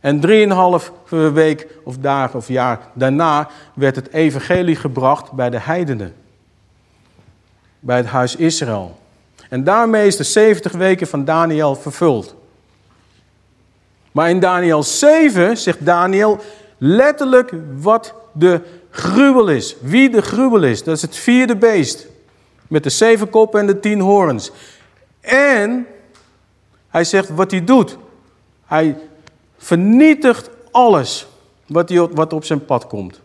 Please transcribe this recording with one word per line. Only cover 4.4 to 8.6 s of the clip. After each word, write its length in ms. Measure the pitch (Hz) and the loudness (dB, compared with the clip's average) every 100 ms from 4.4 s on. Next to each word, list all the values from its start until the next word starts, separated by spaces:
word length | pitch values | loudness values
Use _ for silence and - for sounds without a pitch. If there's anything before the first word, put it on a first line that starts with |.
| - 180 180 156 | -4 -2 0 -2
gebracht 560 | 151 127 131 147 - | -4 -2 0 0 -4
bij 180 | 131 123 | -6 -6
de 80 | 120 | -6
heidenen. 560 | 104 170 170 120 95 - _ _ _ _ _ _ _ _ _ _ _ _ _ _ _ _ | -6 -4 -4 -6 -10 -16 _ _ _ _ _ _ _ _ _ _ _ _ _ _ _ _
Bij 160 | 127 123 | -4 -4
het 100 | 120 | -2
huis 300 | 131 123 - | -2 -4 -2
Israël. 600 | 165 160 | -2 -2